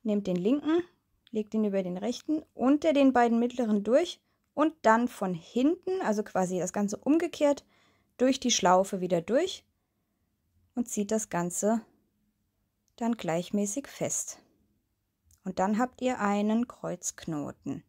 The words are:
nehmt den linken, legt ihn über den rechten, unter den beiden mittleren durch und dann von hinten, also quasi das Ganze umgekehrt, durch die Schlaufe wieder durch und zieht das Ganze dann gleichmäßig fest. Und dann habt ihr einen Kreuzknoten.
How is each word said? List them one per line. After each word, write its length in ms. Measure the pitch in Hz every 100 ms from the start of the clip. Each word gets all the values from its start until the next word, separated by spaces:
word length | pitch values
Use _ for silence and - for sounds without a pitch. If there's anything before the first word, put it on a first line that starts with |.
nehmt 240 | 220 208 202
den 100 | 180
linken, 440 | 190 294 294 339 349 _ _ _ _
legt 220 | 220 214
ihn 120 | 220
über 180 | 214 196
den 140 | 185 180
rechten, 440 | 208 247 - 311 -
unter 400 | - 254 294 330
den 180 | 285 269
beiden 260 | 247 240 233
mittleren 460 | 240 247 226 208
durch 380 | 208 262 349 - _ _ _
und 200 | - 311 -
dann 280 | 220 220 240
von 240 | - 190
hinten, 680 | 175 - 233 277 359 370 381
also 220 | 240 208
quasi 340 | 208 - 185 185
das 140 | 180
Ganze 240 | 208 202
umgekehrt, 720 | 208 - 320 349 - 294 285 _ _ _ _ _
durch 240 | - 262 269
die 120 | 240
Schlaufe 500 | 214 180 185 190 190
wieder 200 | 180 175
durch 440 | 170 247 370 - _ _ _ _ _ _ _ _ _ _ _
und 140 | - 233
zieht 240 | - 202
das 180 | 220 -
Ganze 520 | 175 175 - 202 226 - _ _ _ _ _ _ _ _ _ _
dann 220 | - 233 226
gleichmäßig 680 | 165 165 170 202 202 285 -
fest. 520 | - 156 - - - _ _ _ _ _ _ _ _ _ _
Und 160 | 190 185
dann 180 | 190 214
habt 240 | 247 -
ihr 180 | 254 254
einen 480 | 202 202 208 226 247
Kreuzknoten. 1160 | - 165 175 - - - 151 135 - 139 135